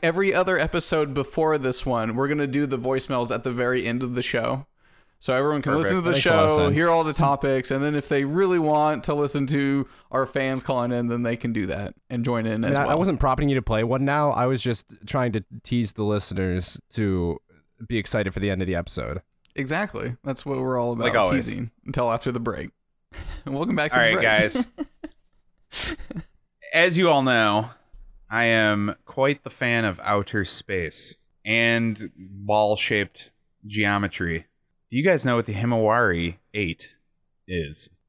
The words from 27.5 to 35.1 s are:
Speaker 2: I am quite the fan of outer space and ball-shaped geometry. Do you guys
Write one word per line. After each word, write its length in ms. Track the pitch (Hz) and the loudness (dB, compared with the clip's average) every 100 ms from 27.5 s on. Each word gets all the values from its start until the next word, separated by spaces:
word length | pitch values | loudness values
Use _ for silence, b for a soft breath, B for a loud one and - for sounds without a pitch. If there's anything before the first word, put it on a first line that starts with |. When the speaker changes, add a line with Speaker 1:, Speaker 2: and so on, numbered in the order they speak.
| 104 117 - _ - - - - | 2 0 -8 _ -20 -20 -20 -6
Speaker 2:
I 140 | 110 | 0
am 500 | 117 113 107 104 104 - - | 2 4 4 2 0 -4 -8
quite 380 | - 135 143 | 0 0 0
the 60 | 127 | -6
fan 340 | - 123 117 | -6 -2 0
of 140 | 110 90 | 0 -2
outer 420 | - 104 98 110 | 0 0 0 -2
space 720 | 90 - - 95 80 - - - _ _ | -2 -4 -4 -4 -4 -6 -8 -10 _ _
and 680 | 107 113 117 117 117 107 107 - | -2 2 2 2 0 -4 -10 -16
ball-shaped 1120 | 95 98 101 107 107 107 - 107 98 - - _ _ _ 104 | -18 -8 0 2 4 2 0 0 -2 -6 -20 _ _ _ -8
geometry. 800 | 104 104 101 101 - 85 80 - _ _ _ _ | -2 0 0 -2 -2 -4 -4 -8 _ _ _ _
Do 60 | 120 | 0
you 60 | |
guys 200 | 170 | 2